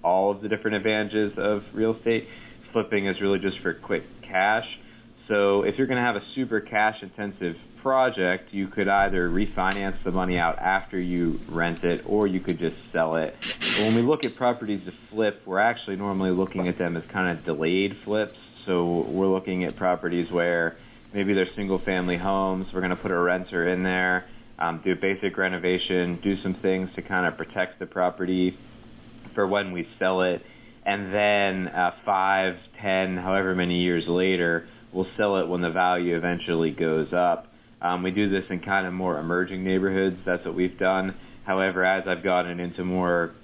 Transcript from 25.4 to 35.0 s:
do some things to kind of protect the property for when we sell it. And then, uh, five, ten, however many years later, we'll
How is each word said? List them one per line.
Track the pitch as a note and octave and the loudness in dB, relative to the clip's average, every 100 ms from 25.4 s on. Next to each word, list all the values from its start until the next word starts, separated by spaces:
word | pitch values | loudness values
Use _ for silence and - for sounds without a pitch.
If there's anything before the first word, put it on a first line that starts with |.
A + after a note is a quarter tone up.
| F#2 F2+ F2+ F#2 - F#2 F2 F2 | -2 0 0 0 0 0 0 0
do | G2+ F#2+ | -2 -2
some | F#2+ | -2
things | F2+ G2 F#2 F#2 | -2 0 0 -2
to | - | -8
kind | - F#2 F2 | -4 0 0
of | - | -2
protect | D#2+ G2+ F#2 - | -8 -4 -4 -6
the | F2+ | -8
property | G2 F2+ E2+ F2+ F#2 F2+ - - - - - - - - | 0 0 0 -2 2 2 -2 -18 -20 -20 -20 -20 -20 -10
for | - G2 | -2 2
when | G2+ F#2+ | 2 0
we | F2+ E2+ - | -4 -6 -2
sell | F#2 F#2 | 0 4
it. | F2+ F2 - - - - | 2 0 -6 -20 -20 -8
And | - G2+ F#2+ | -4 -4 -2
then, | G2+ G#2 G#2 G2+ F#2+ F2+ | 2 4 4 2 0 -2
uh, | F2 F2 - | 0 0 0
five, | - F#2+ F#2+ F#2+ F#2+ F2 - - | 0 2 2 2 0 -4 -14 -8
ten, | G#2 F#2+ F#2 F#2 | -2 0 0 -2
however | F#2 G2 F#2 | 0 0 2
many | F#2 F2 F2 | 0 0 2
years | F2 F2 E2 | 2 0 2
later, | F2 F#2 F2+ E2+ E2+ - - - | 2 2 2 2 0 -4 -20 -8
we'll | F#2 | -4